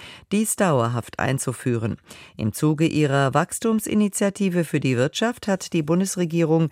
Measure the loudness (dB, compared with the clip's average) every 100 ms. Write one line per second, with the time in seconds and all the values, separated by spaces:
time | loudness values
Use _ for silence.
0 | -6 -20 -4 -2 -2 0 2 2 2 -2
1 | -4 -4 -2 -2 -4 -4 -2 -2 -2 -6
2 | -12 -20 -18 -6 -4 0 0 2 0 2
3 | 2 2 2 2 -2 -2 0 0 0 0
4 | 0 0 -2 0 0 0 0 0 0 2
5 | 0 0 -2 -2 -2 -4 -2 -2 0 0
6 | 0 -2 0 2 2 4 2